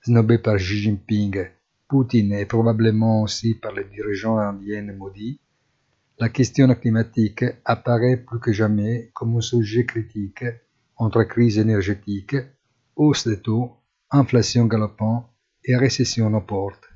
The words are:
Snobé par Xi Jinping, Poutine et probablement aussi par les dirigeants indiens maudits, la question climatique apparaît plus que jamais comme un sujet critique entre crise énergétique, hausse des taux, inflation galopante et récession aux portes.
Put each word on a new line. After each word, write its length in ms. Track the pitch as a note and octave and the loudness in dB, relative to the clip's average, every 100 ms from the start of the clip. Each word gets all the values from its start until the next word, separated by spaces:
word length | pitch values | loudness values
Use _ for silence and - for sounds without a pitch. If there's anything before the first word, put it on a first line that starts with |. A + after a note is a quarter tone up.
Snobé 360 | - A#2 A2 A#2 | 4 4 6 2
par 160 | A2+ | 2
Xi 280 | G2+ F#2 G#2 | 0 0 -2
Jinping, 680 | G#2+ G2+ - G#2+ G2+ G2 F2+ _ _ _ _ | 0 -2 -2 -2 0 -4 -8 _ _ _ _
Poutine 460 | C#3 B2 A#2+ G2+ | 0 2 2 2
et 120 | G2+ G2+ | -2 -2
probablement 760 | A#2 A2+ A2 A2 A2 A2+ A2 | 2 2 2 2 2 2 2
aussi 320 | G#2+ - A2+ | 0 -2 -4
par 180 | A2 A2 | -4 -8
les 140 | G2+ G2+ | -10 -12
dirigeants 520 | G2+ G#2+ G2 A2 A2 | -10 -6 -4 -2 -2
indiens 540 | G#2 G2 G2 G#2 G#2 | -2 -6 -10 -10 -10
maudits, 480 | G2 F#2+ G2 A2 D3 _ _ _ _ _ _ _ _ | -14 -16 -12 -12 -12 _ _ _ _ _ _ _ _
la 100 | A#2 | -4
question 460 | - A#2+ - C3 | 0 0 4 4
climatique 720 | A#2+ A#2+ A2 A2 - G#2+ - B2 - | 4 0 0 -2 0 -2 -2 -6 -4
apparaît 540 | - A2+ - A#2+ B2 B2 | -4 -2 0 0 2 0
plus 220 | - A#2 | -4 -6
que 120 | A#2 | -2
jamais 580 | G#2 G#2+ G#2+ G#2 A#2 - | 0 2 0 0 -4 -8
comme 240 | - A#2 A#2 | -8 -2 -2
un 20 | |
sujet 460 | A2 A#2+ G#2 A2+ A#2+ | 0 -2 0 -2 -2
critique 580 | A#2 G#2+ G#2+ G2 - A#2+ A#2 _ _ _ _ | -6 -8 -8 -10 -8 -10 -10 _ _ _ _
entre 260 | A2 A2+ | 0 2
crise 360 | G#2+ - A#2 G#2 | 0 2 2 4
énergétique, 800 | A2 G#2+ F#2 G2+ - G2+ F#2 C#3 - _ _ _ _ | 2 2 0 -4 -6 -8 -4 -6 -6 _ _ _ _
hausse 320 | - D3+ C#3 A#2+ | 0 2 2 -2
des 140 | G2+ | -4
taux, 380 | - A2 B2 _ _ _ _ | -2 -2 -4 _ _ _ _
inflation 560 | C#3+ C3 B2 G2+ A#2+ A2+ | 2 4 2 2 2 2
galopante 640 | A2 G#2+ - A2 A#2+ A#2+ _ _ _ | 2 -2 -4 -4 -4 -6 _ _ _
et 120 | - B2 | -2 2
récession 540 | B2+ - A#2+ - G#2+ | 2 0 -2 0 0
aux 80 | G#2+ | 0
portes. 480 | G2 G2+ G2 - - | -2 -6 -6 -10 -20